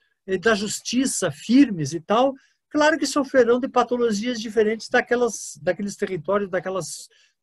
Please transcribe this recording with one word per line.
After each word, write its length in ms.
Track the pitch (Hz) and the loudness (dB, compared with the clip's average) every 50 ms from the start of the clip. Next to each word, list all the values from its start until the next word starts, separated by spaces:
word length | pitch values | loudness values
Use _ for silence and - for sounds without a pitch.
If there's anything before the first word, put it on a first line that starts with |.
| _ _ _ _ _ | _ _ _ _ _
eh, 120 | - 190 185 | -6 -6 -2
da 160 | 170 226 220 | 2 2 2
justiça 760 | 196 208 202 - - - - - 247 269 240 - - - 165 | 2 0 -4 -6 -8 -8 -4 -2 0 0 0 -2 -2 -2 -4
firmes 600 | 139 - - - 226 269 285 240 208 165 151 135 160 | -4 -6 -2 2 6 6 6 6 4 -4 -4 -4 -6
e 80 | 170 | -8
tal, 340 | 160 - 202 226 254 277 262 269 _ _ _ _ _ _ | -4 0 2 2 2 2 0 -4 _ _ _ _ _ _
claro 280 | _ 302 294 302 320 311 | _ 2 4 4 4 2
que 80 | 330 | -2
sofrerão 540 | 269 - 302 269 269 - 262 240 220 240 254 | -2 0 -2 -2 2 4 4 4 6 4 2
de 80 | 247 269 | 0 0
patologias 720 | - 247 240 240 247 247 240 233 214 196 214 247 247 226 | 0 0 0 0 0 0 0 0 0 -2 -2 -4 -4 -4
diferentes 480 | 214 240 208 233 214 208 220 220 - - | -6 -4 0 2 2 2 0 -4 -6 -2
daquelas, 720 | - 247 233 - 247 240 240 233 214 - - - - 147 | 0 0 0 2 0 0 0 0 -2 -6 -12 -14 -16 -6
daqueles 360 | 139 180 175 - 202 202 196 | -4 -4 -4 -2 -4 -8 -6
territórios, 520 | - 208 185 190 175 147 - 202 202 202 190 | -6 -6 -6 -6 -6 -4 -2 -2 -2 -2 -2
daquelas 600 | 175 180 160 185 190 190 160 - - - - - _ _ _ _ _ _ | -4 -6 -4 -4 -6 -6 -8 -8 -12 -14 -16 -20 _ _ _ _ _ _